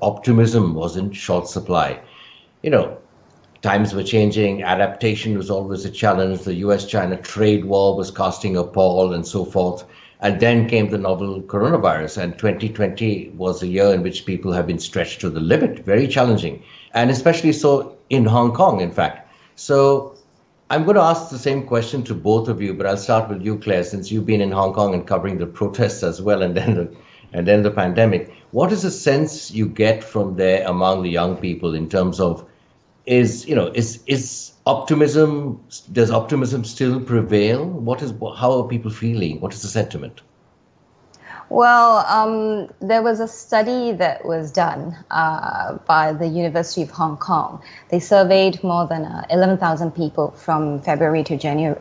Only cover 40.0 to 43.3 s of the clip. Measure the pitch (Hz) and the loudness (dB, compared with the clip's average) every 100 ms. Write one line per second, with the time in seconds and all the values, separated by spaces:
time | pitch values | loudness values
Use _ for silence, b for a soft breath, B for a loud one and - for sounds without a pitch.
40 | 69 - - _ _ _ _ _ _ _ | -12 -16 -20 _ _ _ _ _ _ _
41 | _ _ B B B - 240 240 233 220 | _ _ B B B 2 6 6 6 4
42 | - 220 220 220 220 214 - - 190 226 | 2 0 0 0 -2 -4 -6 -8 0 2
43 | 226 220 226 | 2 0 -4